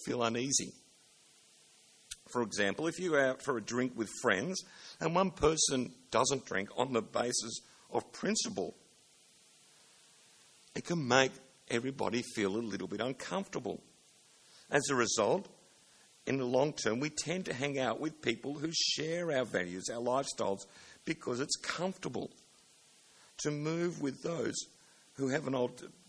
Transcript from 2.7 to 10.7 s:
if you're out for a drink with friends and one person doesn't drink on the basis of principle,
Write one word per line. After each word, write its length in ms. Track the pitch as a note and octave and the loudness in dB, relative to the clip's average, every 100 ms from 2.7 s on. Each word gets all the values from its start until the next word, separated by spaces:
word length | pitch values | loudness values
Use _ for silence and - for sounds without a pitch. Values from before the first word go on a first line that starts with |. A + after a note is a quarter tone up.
| F#2+ E3 | 2 -2
if 100 | D#3+ | -2
you're 260 | F3+ D3 | 2 4
out 180 | C3 C3 | 4 2
for 140 | - A#2+ | -2 -2
a 60 | |
drink 300 | G2+ A#2+ B2+ A2+ | -2 0 0 -2
with 140 | G#2 - | -4 2
friends 420 | B2 F#2+ D3+ F#3 - - - - | 4 4 2 -4 -8 -16 -18 -4
and 160 | D#3+ | 0
one 160 | F3 F#3+ | 2 2
person 600 | - D3 D#3+ - C3 A#2+ - - | 4 4 4 2 0 -2 -8 0
doesn't 360 | A2+ C3 C3+ - | 2 4 0 -2
drink 220 | F#2+ G#2 - | -4 -2 -2
on 160 | C3+ | 0
the 100 | A#2 | 0
basis 580 | G#2 - A#2+ - A2+ - - - - | 0 0 0 -2 -4 -8 -12 -20 -4
of 180 | A#2+ - | -4 -4
principle, 640 | - F#3+ A3 - G2 D#2+ - - - - - - - - - - - - - - - - - - - - | -4 -2 0 -2 -2 -4 -6 -20 -20 -20 -20 -20 -20 -20 -20 -20 -20 -20 -20 -20 -20 -20 -20 -20 -20 -12